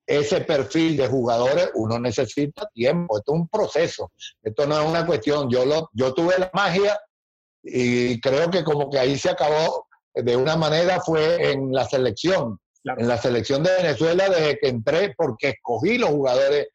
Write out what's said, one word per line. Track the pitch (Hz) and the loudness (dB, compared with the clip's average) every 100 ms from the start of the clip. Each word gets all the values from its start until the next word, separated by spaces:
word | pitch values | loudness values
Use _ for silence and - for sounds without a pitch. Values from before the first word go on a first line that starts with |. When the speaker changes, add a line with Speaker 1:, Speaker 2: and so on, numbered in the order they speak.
| - | -2
Speaker 1:
ese | 143 143 175 | 0 2 0
perfil | 131 143 123 165 160 143 | 0 0 0 0 2 2
de | 127 | 0
jugadores, | 131 120 117 127 160 180 - | 0 0 2 2 2 0 -2
uno | 110 117 | -2 -2
necesita | 123 131 120 143 147 - 208 | -2 -2 -2 -2 -4 -6 -10
tiempo. | 113 123 170 170 107 | -2 0 0 -2 -2
Esto | 139 | -2
es | 165 | -2
un | 165 | -2
proceso. | 214 180 147 170 - 101 - - - | -2 -2 0 -2 -4 -12 -14 -20 -12
Esto | 113 110 143 | -8 -2 0
no | 151 | 0
es | 156 | 0
una | 165 165 | 0 0
cuestión. | 147 147 147 131 | 0 0 0 0
Yo, | 123 131 | 0 2
lo, | 156 160 | 0 -2
yo | 110 131 | -2 -2
tuve | 131 170 185 | 0 2 2
la | 185 | 0
magia | 190 196 185 202 208 - _ _ _ _ _ | 0 0 2 0 0 -6 _ _ _ _ _
y | - 127 123 123 123 117 | -6 -2 0 2 0 -2
creo | 135 135 170 | 0 0 2
que | 185 | 0
como | 156 147 135 | 0 -2 0
que | 139 | 0
ahí | 127 135 | 0 0
se | 180 | -2
acabó | 175 151 151 160 - - _ _ | 0 0 2 0 -4 -10 _ _
de | 127 120 120 | -4 0 2
una | 143 165 | 2 2
manera, | 151 156 180 180 | 2 2 2 0
fue | 170 160 156 170 147 | 0 0 2 2 0
en | 135 135 | 0 -2
la | 131 120 | -2 0
selección. | 135 123 107 165 185 123 98 _ _ | 0 0 -2 0 0 -2 -8 _ _
Speaker 2:
Claro. | 131 127 | -8 -2
Speaker 1:
En | 117 | -2
la | 117 | 0
selección | 131 120 - 139 | 0 0 0 0
de | 175 185 | 2 2
Venezuela, | 170 127 160 180 196 | 0 0 0 2 2
desde | 175 151 135 | 2 2 0
que | 139 | -2
entré, | 117 127 160 202 - | -2 0 0 0 -2
porque | 160 110 139 | -4 -2 -4
escogí | 113 - 113 170 240 | -4 -6 -2 0 0
los | 190 | 0
jugadores | 147 135 127 139 143 - | 0 2 2 2 0 -2